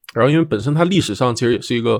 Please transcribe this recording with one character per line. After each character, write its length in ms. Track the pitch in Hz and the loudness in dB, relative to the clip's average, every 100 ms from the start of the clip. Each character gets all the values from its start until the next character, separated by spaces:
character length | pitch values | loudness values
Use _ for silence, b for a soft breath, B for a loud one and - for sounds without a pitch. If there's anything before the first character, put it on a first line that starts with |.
| - | -8
然 120 | 117 127 | 0 2
后 60 | |
因 60 | 156 | 2
为 80 | 160 | 0
本 120 | 107 | -2
身 160 | 117 | 0
它 120 | 156 175 | 0 2
历 160 | 185 | 2
史 120 | - | 0
上 220 | 98 127 110 | 0 -2 0
其 100 | 120 | 0
实 60 | |
也 80 | 123 | -2
是 160 | - 120 | -2 -2
一 60 | |
个 180 | 117 | 0